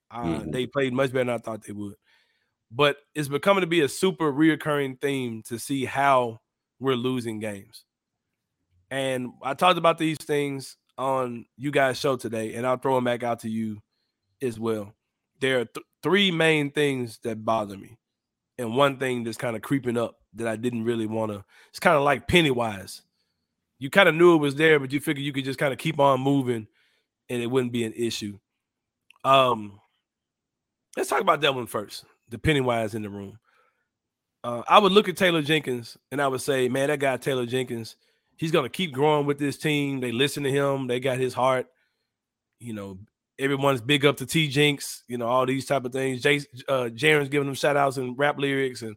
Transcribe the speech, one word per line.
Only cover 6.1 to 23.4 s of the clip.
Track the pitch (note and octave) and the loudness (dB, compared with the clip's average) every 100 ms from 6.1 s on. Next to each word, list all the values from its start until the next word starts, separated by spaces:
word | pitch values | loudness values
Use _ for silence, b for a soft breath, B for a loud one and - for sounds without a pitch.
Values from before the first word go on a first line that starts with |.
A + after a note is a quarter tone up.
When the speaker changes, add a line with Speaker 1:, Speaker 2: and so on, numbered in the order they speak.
| C3 A#2+ A2+ _ _ _ _ | 4 2 -6 _ _ _ _
Speaker 1:
we're | C3 B2+ | -2 0
losing | B2+ B2+ A#2 G#2+ | 0 -4 -6 -8
games. | G#2+ G2+ G2+ - _ _ _ _ _ _ _ _ _ _ _ | -8 -10 -16 -20 _ _ _ _ _ _ _ _ _ _ _
And | C3+ C3+ C3 B2 - | -6 -4 -4 -6 -10
I | B2+ C#3 | -8 2
talked | F3+ F3 | 2 4
about | E3 D#3+ | 2 2
these | D#3+ D3+ | -2 -4
things | - D3 C#3+ C#3 B2+ - _ - | -4 -2 -2 -6 -12 -20 _ -8
on | C3 C3+ B2 A#2+ - - | -2 -2 -4 -8 -14 -8
you | C3+ | -2
guys' | C#3+ C3+ A#2+ | 2 2 2
show | D3 B2+ | -2 -2
today, | A2+ A2+ A2 | -4 -6 -6
and | G#2+ B2+ | -4 -2
I'll | B2 | -2
throw | C3+ C3 | 2 2
'em | |
back | B2 A#2+ | 2 -2
out | A#2+ A#2 | -2 -4
to | A#2 | -4
you | A2 A2 G#2 _ _ _ _ _ _ | -6 -6 -10 _ _ _ _ _ _
as | C3 A2 | -8 -4
well. | A2+ A2 G#2 _ _ _ _ _ | -4 -4 -6 _ _ _ _ _
There | C3+ C3 | 0 0
are | A2+ | -2
th-, | - - _ | -10 -16 _
three | D3 F#3+ G3 | 0 2 2
main | E3 D#3+ D#3 C#3+ | 2 2 2 0
things | D3 D3 C3+ A#2+ G#2+ | 0 0 0 -6 -8
that | A#2 A2 | -8 -6
bother | A2 A2+ G#2 G2 | -2 -2 -2 -10
me, | - - _ _ _ _ _ - | -16 -20 _ _ _ _ _ -10
and | A#2+ A#2+ | -4 2
one | C#3 C3+ | 2 2
thing | C3 B2 | -4 -2
that's | A2+ A2+ | -6 -6
kinda | B2+ A2 | -6 -8
creeping | - C#3 A#2+ A#2+ | -4 -2 -2 -2
up | A2+ - _ G#2 | -4 -6 _ -8
that | A2+ | -6
I | A2 | -4
didn't | B2 A#2+ A2+ | -4 -4 -2
really | A#2 G#2+ | -2 -2
wanna, | A2 A2 G2+ - b b | -2 -4 -6 -14 b b
it's | - | -2
kinda | G3 D3+ | 2 4
like | C#3+ C3+ - | 2 -2 2
Pennywise. | F3 D#3 A#2+ A2+ G2 F#2 - _ _ _ _ | 4 4 2 -2 -6 -12 -18 _ _ _ _